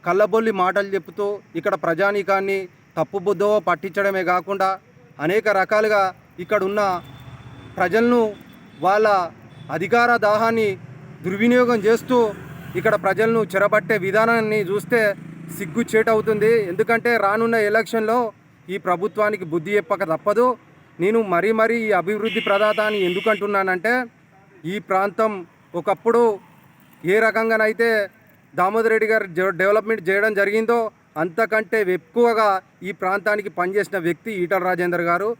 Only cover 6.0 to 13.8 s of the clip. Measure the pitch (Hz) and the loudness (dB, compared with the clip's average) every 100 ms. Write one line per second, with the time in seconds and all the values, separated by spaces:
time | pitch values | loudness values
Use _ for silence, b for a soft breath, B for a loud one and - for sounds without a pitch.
6 | 190 180 _ - 175 214 190 208 202 175 | 0 -4 _ -16 -2 -2 0 0 -2 -2
7 | - - - - - - - - 180 208 | -8 -20 -20 -20 -20 -20 -18 -4 0 2
8 | 240 240 220 202 - - - - 170 208 | 2 2 0 -4 -20 -20 -20 -4 0 2
9 | 220 196 170 - - - - 156 185 233 | 4 2 -2 -10 -20 -20 -10 -6 0 2
10 | 240 233 208 214 226 226 214 185 - - | 4 4 2 2 2 2 -2 -4 -12 -20
11 | - - 180 196 233 247 247 233 202 226 | -20 -10 -8 0 4 4 4 2 2 0
12 | - 254 220 196 - - - 180 220 214 | 2 2 2 -2 -16 -16 -8 -2 0 2
13 | 196 190 226 233 202 190 202 214 | 0 2 2 2 0 2 2 2